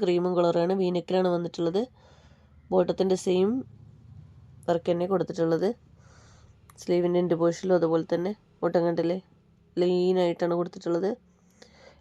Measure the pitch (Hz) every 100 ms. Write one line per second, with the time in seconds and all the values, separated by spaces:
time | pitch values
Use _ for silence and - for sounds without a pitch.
0 | 190 175 180 180 175 170 170 196 180 175
1 | - 185 185 175 170 - 170 190 254 _
2 | - - - - _ - - 185 180 175
3 | 190 185 190 180 196 254 - - - -
4 | - - - - - - - 170 185 170
5 | 180 190 165 165 165 165 185 240 _ -
6 | - - - - - - - - - 175
7 | 175 175 175 165 170 165 185 180 165 165
8 | 156 170 180 208 _ - 170 175 170 170
9 | 165 185 - _ _ _ _ - 180 180
10 | 180 185 175 190 175 175 175 - 170 170
11 | 190 240 _ _ _ _ - - - -